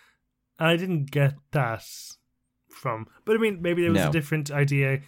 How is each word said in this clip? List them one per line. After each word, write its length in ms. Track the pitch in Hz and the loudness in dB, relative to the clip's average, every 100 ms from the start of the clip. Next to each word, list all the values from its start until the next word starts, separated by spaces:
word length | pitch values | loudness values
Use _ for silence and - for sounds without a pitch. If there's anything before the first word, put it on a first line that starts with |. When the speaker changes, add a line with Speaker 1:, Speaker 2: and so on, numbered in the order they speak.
| _ _ _ _ _ - | _ _ _ _ _ -2
Speaker 1:
and 100 | 160 | 0
I 80 | 170 | 2
didn't 340 | 185 165 143 | 0 -2 -2
get 240 | 147 139 143 _ | 2 2 0 _
that 340 | 151 120 113 - - - - _ _ _ _ _ | -2 -2 -4 -10 -18 -18 -20 _ _ _ _ _
from, 360 | - 131 113 110 _ | -10 -6 -6 -10 _
but 120 | - 226 | 0 2
I 20 | |
mean, 240 | 220 185 | 2 0
maybe 200 | 175 175 | -2 0
there 100 | 170 | 2
was 120 | 165 | 4
Speaker 2:
No. 40 | 151 | 2
Speaker 1:
a 20 | |
different 400 | 160 147 156 143 | 0 0 -4 -2
idea, 500 | 143 143 139 135 135 | 0 2 2 2 -2